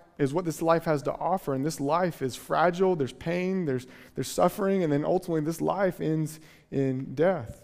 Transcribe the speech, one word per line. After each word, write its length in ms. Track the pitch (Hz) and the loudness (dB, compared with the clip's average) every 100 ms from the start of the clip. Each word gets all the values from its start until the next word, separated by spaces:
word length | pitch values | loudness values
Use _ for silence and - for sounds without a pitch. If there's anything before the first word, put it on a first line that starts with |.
| - - | -18 -2
is 160 | 139 | 0
what 120 | 151 170 | 0 -2
this 160 | 147 | -2
life 240 | 165 165 165 | 2 2 2
has 160 | 151 | 0
to 80 | 135 | 0
offer, 420 | - 160 190 - | -4 -2 -2 -2
and 120 | 135 151 | -2 -2
this 160 | 156 | -2
life 400 | 139 165 180 - | 0 2 0 -2
is 140 | 131 - | -6 -6
fragile, 600 | - 156 170 175 190 175 | -2 4 4 4 2 2
there's 180 | 123 | -2
pain, 520 | - 165 180 185 190 156 | -4 -4 -2 0 -2 0
there's, 200 | 127 - - - - | -2 -6 -20 -14 -8
there's 140 | 131 | -6
suffering, 540 | - 175 - 196 196 | 2 2 2 0 2
and 100 | 160 | 2
then 100 | 143 | 2
ultimately 380 | 156 180 - 160 | 2 0 0 -2
this 180 | 151 165 | -2 -2
life 400 | 151 175 190 175 | -2 0 0 0
ends 400 | 160 160 156 - - - - | -2 0 -2 -8 -20 -20 -6
in 420 | 139 135 131 135 | -2 0 -2 -6
death. 480 | 135 175 175 107 - | 0 2 2 -6 -14